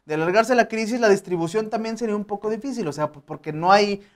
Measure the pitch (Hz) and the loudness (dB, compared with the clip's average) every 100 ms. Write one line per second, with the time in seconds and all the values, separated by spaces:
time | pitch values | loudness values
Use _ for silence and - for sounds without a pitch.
0 | - 156 165 202 226 240 220 220 220 240 | -6 -2 2 2 4 2 2 0 -2 2
1 | 226 196 - 180 165 214 214 226 226 226 | 4 4 0 -4 -2 -2 -4 -4 -4 -4
2 | 233 208 202 202 214 220 277 240 165 143 | -4 -4 -6 -6 -6 -6 -6 -6 -6 -4
3 | 151 147 - 147 156 151 175 202 208 202 | -6 -6 -16 -12 -8 -2 4 6 4 -2
4 | - | -10